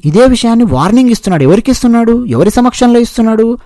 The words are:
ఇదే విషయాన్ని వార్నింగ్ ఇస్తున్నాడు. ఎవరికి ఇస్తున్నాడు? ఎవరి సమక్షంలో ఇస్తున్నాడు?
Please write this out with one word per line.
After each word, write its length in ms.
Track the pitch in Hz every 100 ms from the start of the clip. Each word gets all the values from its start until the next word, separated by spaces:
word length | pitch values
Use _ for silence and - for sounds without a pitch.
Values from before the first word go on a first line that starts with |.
ఇదే 220 | 147 190 262
విషయాన్ని 380 | 240 233 226
వార్నింగ్ 460 | 220 127 180 240 254
ఇస్తున్నాడు. 320 | 220 196 165
ఎవరికి 280 | 135 208 269
ఇస్తున్నాడు? 560 | 247 240 233 233 233 240
ఎవరి 240 | 117 190
సమక్షంలో 500 | 247 247 - 247 240
ఇస్తున్నాడు? 580 | 233 - 220 220 226 247